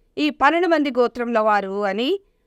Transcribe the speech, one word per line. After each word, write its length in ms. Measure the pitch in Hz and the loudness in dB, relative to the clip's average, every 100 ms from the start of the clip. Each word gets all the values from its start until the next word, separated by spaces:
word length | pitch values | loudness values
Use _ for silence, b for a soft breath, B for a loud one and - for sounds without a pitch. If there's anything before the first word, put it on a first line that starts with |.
| _ - | _ -4
ఈ 120 | 294 | -4
పన్నెండు 360 | - 269 339 359 | 2 2 2 2
మంది 240 | 311 285 | 0 0
గోత్రంలో 520 | 247 233 240 233 233 | 0 0 -2 -2 0
వారు 420 | 214 208 190 202 | 2 0 0 -4
అని 360 | 202 196 262 392 - _ | -4 -2 -2 -4 -8 _